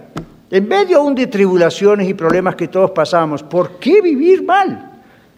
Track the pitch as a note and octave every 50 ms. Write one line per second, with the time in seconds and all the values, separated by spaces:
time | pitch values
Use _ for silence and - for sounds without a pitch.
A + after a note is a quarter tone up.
0 | - - - - - - - _ _ _ F3+ F#3+ G3+ A3 F#4+ G4+ G4+ F4+ F4+ C#4+
1 | D4 C#4+ C#4 B3+ B3+ - - G3 G3 F#3+ F3+ F3+ E3+ D#3+ D#3+ - G3+ G3+ G#3 G#3
2 | F#3+ F#3 F#3+ - E3 E3 E3+ F#3 F3+ F#3 - - F3 - - F#3 F#3+ F#3 F#3+ E3
3 | D3+ D3 F3+ E3+ D#3+ D#3 D3 C#3 - - E3 F3+ F3+ - - - - B3 F4+ G#4+
4 | F#4+ F4 D4 B3 D#4 F4+ F#4+ E4 - - F4+ G4+ F#4+ D#4+ - - - - - -
5 | _ _ _ _ _ _ _